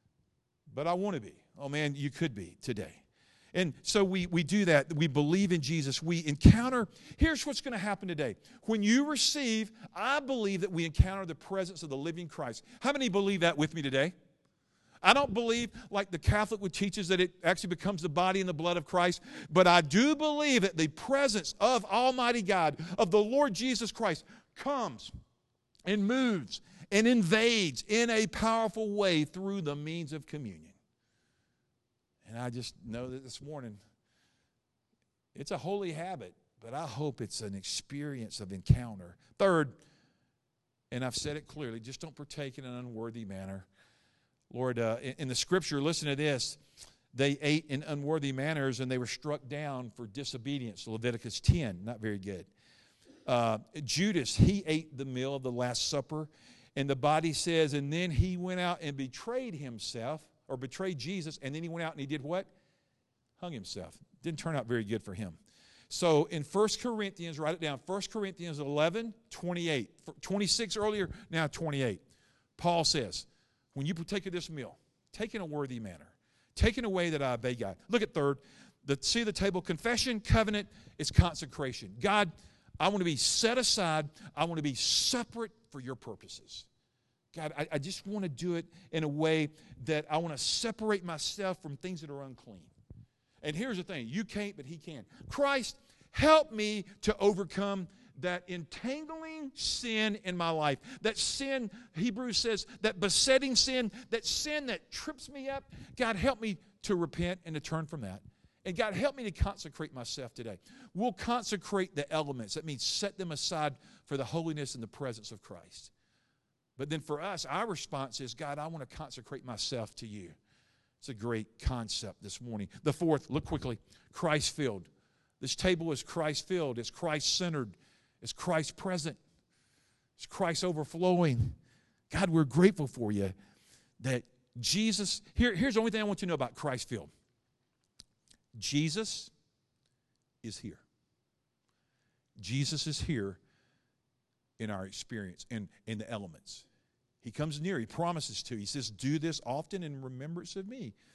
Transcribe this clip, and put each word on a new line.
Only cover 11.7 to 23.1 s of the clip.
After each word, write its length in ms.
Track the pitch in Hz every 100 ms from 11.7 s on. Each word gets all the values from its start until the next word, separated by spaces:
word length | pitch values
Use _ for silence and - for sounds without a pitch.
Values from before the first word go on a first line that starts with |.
| 175
of 60 | 160
the 60 | 135
living 300 | 151 170 170
Christ. 380 | - 135 113 - -
How 100 | 247
many 180 | 285 254
believe 300 | 185 196 196
that 160 | 165 147
with 160 | 151
me 100 | 165
today? 320 | 143 135 156 - _ _ _ _ _ _ _ - 180
I 60 |
don't 220 | 254 285
believe, 340 | 214 233 233 233 - -
like 200 | 202 196
the 80 | 170
Catholic 440 | - 208 214 220
would 100 | 196
teach 260 | - 202 196
us, 100 | 170
that 120 | 185
it 140 | 180 -
actually 240 | 170 185 180
becomes 320 | 165 185 190
the 80 | 170
body 320 | 151 185 190
and 80 | 185
the 60 |
blood 240 | 156 170 175
of 80 | 156
Christ. 340 | 180 175 175 - - -
But 140 | 156 180
I 160 | 175
do 340 | 151 160 277 302
believe 460 | 302 294 302 247
that 160 | 190 165
the 100 | 160
presence 640 | 151 - 269 277 208 165 -
of 240 | 214 247
Almighty 560 | - 202 254 254 240 240
God, 380 | 185 190 160 139 165 175
of 140 | 214